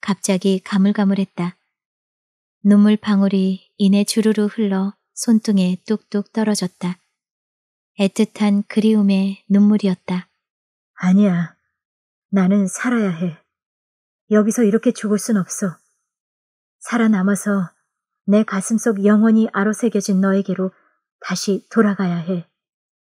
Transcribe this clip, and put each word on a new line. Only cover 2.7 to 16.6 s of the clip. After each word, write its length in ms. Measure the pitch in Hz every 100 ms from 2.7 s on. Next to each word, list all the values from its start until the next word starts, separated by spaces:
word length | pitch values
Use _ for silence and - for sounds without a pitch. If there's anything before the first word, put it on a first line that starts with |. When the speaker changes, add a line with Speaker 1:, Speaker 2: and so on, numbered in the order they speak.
| 208 208 214
Speaker 1:
방울이 760 | - 196 196 196 190 190 _ -
이내 280 | 202 202
주르르 420 | 208 - 214 214 208
흘러 480 | - 208 190 196 - _
손등에 640 | - - 220 - 196 180 180
뚝뚝 480 | - 214 _ 208 196
떨어졌다. 680 | - 208 208 180 - 175 180 _ _ _ _ _ _ _ _ _ -
애틋한 680 | 196 - 214 - 208 202 -
그리움의 760 | - 220 220 196 190 196 196 _
눈물이었다. 800 | 196 208 208 196 185 - 180 - _ _ _ _ _ _
Speaker 2:
아니야. 600 | - 180 190 208 170 165 _ _ _ _ _ _ _ _
나는 380 | 196 185 202 190
살아야 420 | - 247 240 202
해. 260 | 165 180 156 _ _ _ _ _ _ _ _ _
여기서 320 | 214 208 233
이렇게 300 | 220 214 247
죽을 260 | - 208 202
순 180 | - 214
없어. 400 | 170 - 196 156 _ _ _ _ _ _ _ _